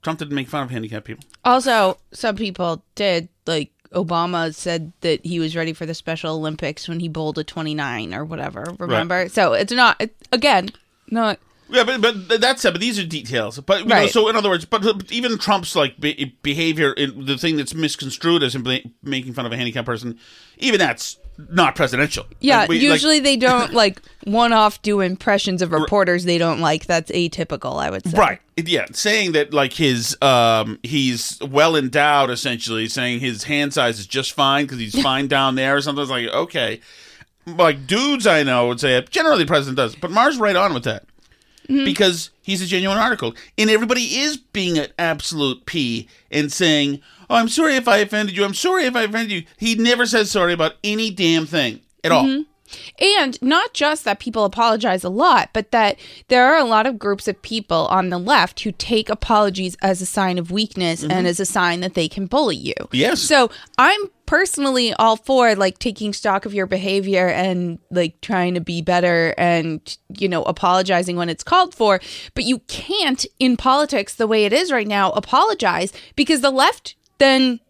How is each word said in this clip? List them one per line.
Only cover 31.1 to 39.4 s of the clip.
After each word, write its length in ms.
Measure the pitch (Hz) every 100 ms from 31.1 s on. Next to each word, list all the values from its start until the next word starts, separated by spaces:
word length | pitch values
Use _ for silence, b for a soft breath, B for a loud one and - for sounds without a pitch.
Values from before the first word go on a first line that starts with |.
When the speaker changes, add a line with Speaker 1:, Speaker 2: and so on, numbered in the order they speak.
| 120 - -
Speaker 1:
well 360 | 139 135 156 160
endowed, 520 | 131 139 147 147 135
essentially, 580 | 120 139 117 117 113 113
saying 300 | - 123 120
his 220 | 131 107 -
hand 280 | 147 143
size 260 | 143 123 113
is 60 | 98
just 260 | 131 127
fine 340 | - 139 139 143
'cause 120 | 135
he's 200 | 110 101
Speaker 2:
<laughs> 20 |
Speaker 1:
fine 240 | 143 131 139
down 280 | 139 135 131
there 220 | 131 143
or 40 |
something. 200 | 143 139
It's 100 | 139
like, 160 | 131 117
okay. 540 | - 175 - 113 110 B B B B B _ -
Like, 420 | 170 170 139 135
dudes 400 | 196 269 285 220
I 160 | 160
know 240 | 139 127 120
would 120 | 120
say 160 | 139 127
it. 140 | 123
Generally, 320 | - 330 269